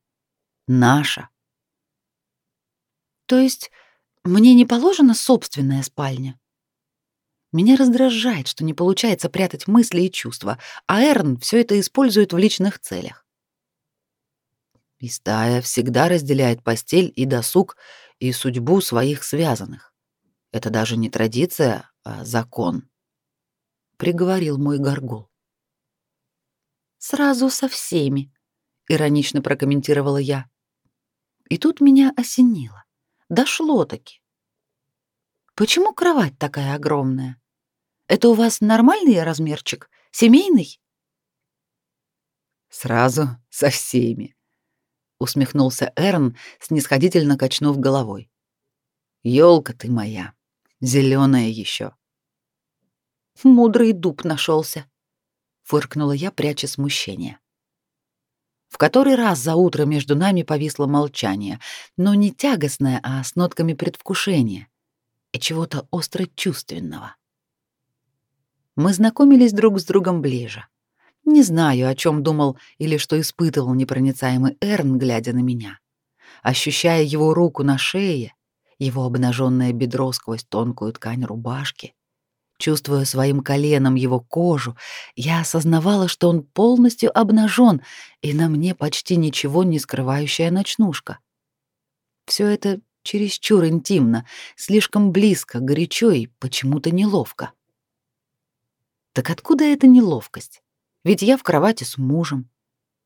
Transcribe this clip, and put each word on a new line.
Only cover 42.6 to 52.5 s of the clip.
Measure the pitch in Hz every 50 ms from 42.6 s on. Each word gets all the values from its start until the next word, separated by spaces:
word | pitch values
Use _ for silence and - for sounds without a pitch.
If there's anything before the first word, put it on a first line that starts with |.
| _ _
«Сразу | - - - 131 113 120 120 131 120 156 151 131 120 - _ _
со | - - - 143
всеми», | 131 - - - - 127 117 117 117 - 104 - _ _ _ _ _ _ _ _ _ _ _ _ _ _ _ _ _ -
усмехнулся | 139 127 - 143 135 131 - 147 135 131 123 - 135 120 -
Эрн, | - 160 196 190 165 139 123 123 - - - - _
снисходительно | - - 160 151 - - 143 135 170 185 - 175 156 143 143
качнув | 135 135 127 - - 151 147 143
головой. | 139 131 135 135 139 123 107 98 104 117 _ _ _ _ _ _ _ _ _ _ _ _ _ _ _ _ _ _ _
«Елка | - 120 123 135 160 175 175 160 - - 117
ты | - - 117
моя, | 123 117 104 104 107 101 90 - - _ _ _ _ _ _ _ _ _
зеленая | 135 123 127 139 139 131 135 139 139 135 135 127 113 113
еще». | 110 110 98 - - - 107 107 - _ _ _ _ _ _ _ _ _ _ _